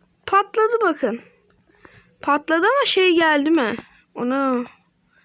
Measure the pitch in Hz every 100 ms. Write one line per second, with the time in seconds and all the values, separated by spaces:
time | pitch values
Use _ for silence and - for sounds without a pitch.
0 | _ _ - 392 403 440 440 466 392 302
1 | 226 233 - _ _ _ _ _ - -
2 | _ _ - 294 294 330 392 554 466 381
3 | 370 339 320 294 294 330 226 233 - _
4 | _ - 240 269 269 247 240 - _ _
5 | _ _